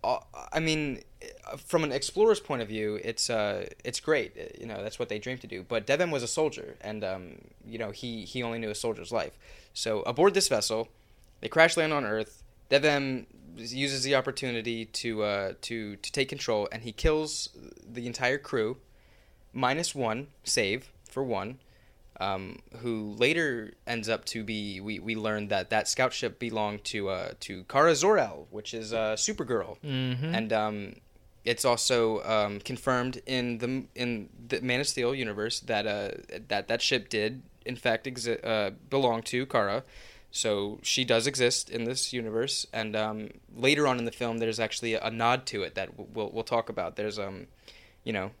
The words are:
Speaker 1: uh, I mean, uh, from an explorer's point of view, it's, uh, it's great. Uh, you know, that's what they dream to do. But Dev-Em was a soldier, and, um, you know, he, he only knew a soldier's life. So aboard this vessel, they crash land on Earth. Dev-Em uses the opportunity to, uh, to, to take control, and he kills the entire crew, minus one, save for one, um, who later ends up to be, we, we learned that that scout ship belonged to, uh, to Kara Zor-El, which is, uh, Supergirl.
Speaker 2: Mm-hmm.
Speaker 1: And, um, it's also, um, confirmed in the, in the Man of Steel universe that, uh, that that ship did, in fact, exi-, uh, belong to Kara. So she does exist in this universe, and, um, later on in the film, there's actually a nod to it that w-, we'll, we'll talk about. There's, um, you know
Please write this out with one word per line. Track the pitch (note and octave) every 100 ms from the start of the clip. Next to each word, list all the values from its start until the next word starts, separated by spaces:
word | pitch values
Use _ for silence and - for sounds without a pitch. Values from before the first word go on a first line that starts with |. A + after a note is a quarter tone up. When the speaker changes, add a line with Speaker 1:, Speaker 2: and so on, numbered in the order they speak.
Speaker 1:
uh, | - - - - -
I | D#3
mean, | D#3+ D#3 D3 B2 - - - - -
uh, | C#3+
from | - E3+
an | D#3
explorer's | C3+ - - A3 G#3+
point | - C3+
of | A2
view, | A2 G#2+ G#2
it's, | - A2 -
uh, | A2+ G#2 G2 F#2+ -
it's | - -
great. | - D3+ F#2+ -
Uh, | E2 -
you | A#2
know, | G2+
that's | G#2 -
what | A#2
they | G#2+
dream | B2 B2+
to | A2
do. | F#2+ F2+
But | A2+
Dev-Em | G#2 D3 F3
was | C#3+
a | A#2
soldier, | - D#3 - - -
and, | G#2 G#2+
um, | G2+ F#2+ F2+ G1+ - - -
you | A2+
know, | A2
he, | G2+ B2 A2+
he | F#2 B2+
only | A#2+ A#2
knew | A2
a |
soldier's | G#2 A#2 G#2+ F2+
life. | A2+ D2+ - - - -
So | - A2+ A2
aboard | - A#2+ F#3+
this | G3 -
vessel, | A2+ - A2 A2+ - _ - - -
they | A2+
crash | D#3+ E3 E3+
land | D#3
on | D3+
Earth. | A#2 A2 A2 - - - -
Dev-Em | C#3 D3+ C#3+ C3+ C3 - - - E2
uses | A2+ B2+ C#3 C3+
the | C3 C3+
opportunity | C3 B2+ C3 A#2+ A2+ A2+ A2+
to, | - A#2 A2
uh, | G#2 G2+ F#2+ -
to, | - A#2 G#2+ G2
to | -
take | - C3+
control, | C#3 - A2 G2+
and | A2+
he | A#2
kills | - D#3+ D#3 D#3 - - - - - -
the | A#2 A#2+
entire | A#2 B2+ C#3+
crew, | C#3+ B2+ A2 C3+ - - - - - - -
minus | B2 B2+ C#3+ E3+
one, | C#3+ A#2 A2+ C#3+ -
save | - - G2+ A2+ - - -
for | -
one, | C3+ G2+ G2 C3 - - - _ - -
um, | F#2+ F#2+ F#2+ - - A#2
who | A#2+ A2+ G#2+ G#2
later | B2+ E3 D#3 A#2+ G#2+ - -
ends | A#2 G#2+
up | A2
to | - A#2
be, | G#2 G#2+ G#2 F#2+
we, | G#2 G#2
we | G#2+
learned | A2 G#2+ G#2+ G2+
that | G2+ F2+
that | G#2+ G2+
scout | - B2+
ship | - A#2 -
belonged | A#2+ A2 G#2 G#2
to, | - A2 G2
uh, | F#2 F2 F#2+
to | - F#2
Kara | F#2+ C3+ D#3+
Zor-El, | D3 F3+ G#3+ A2+ D2+ -
which | G#2 G#2+
is, | A#2 A2
uh, | A2+ A2
Supergirl. | A2 - G#3+ C3 A#2 F#2+ -
Speaker 2:
Mm-hmm. | D3+ C3 B2+ B2 D#3
Speaker 1:
And, | A#2 A2
um, | A2 G#2+ G#2 G2 - _ - - -
it's | - A#2+
also, | C3 A#2+ - B2 A2+ G#2+
um, | - A2 G#2 G2+
confirmed | - B2+ - B2+ B2 B2+ -
in | B2+ B2 A#2
the, | A#2+ C3 -
in | - B2 A2+ G2+ - A#2
the | C3+
Man | B2+ B2
of | C#3+
Steel | - A#2+
universe | C3+ A#2 G#2 A2 -
that, | - G#2+ G#2+
uh, | G#2 G2+ - - F#2+ A2
that | G#2 -
that | A#2+
ship | - B2+ G2
did, | A2 G#2+ B2+ - -
in | - B2
fact, | B2 A2+ C3+
exi-, | B2+ A#2 A2+
uh, | A2+ A2 G2+ G2 -
belong | C#3 B2+ A2+
to | - B2 C3+
Kara. | B2 G2+ G#2+ - - - - -
So | - A2+ G#2 G2+ G#2+
she | - -
does | B2 A#2 A#2+
exist | C3+ A#2+ A#2 -
in | A#2
this | A#2 B2+ -
universe, | B2 A2+ A2 C3+ - -
and, | A2+ A2 G#2+
um, | G#2+ G#2+ G#2+ - -
later | - B2+ D3 C#3+
on | B2
in |
the | A#2
film, | - A#2+ A2+
there's | A2+ A2
actually | A2 - A#2
a | A2 A2
nod | A2+ A#2 B2+ C3
to | G#2+
it | F2 -
that | F#2+ -
w-, | -
we'll, | A2+ G#2
we'll | A2
talk | A2 A#2 -
about. | G#2 E2+ -
There's, | G#2+ G#2
um, | G2 F#2+ F2+ - - - - -
you | -
know | G#2+ F#2+ -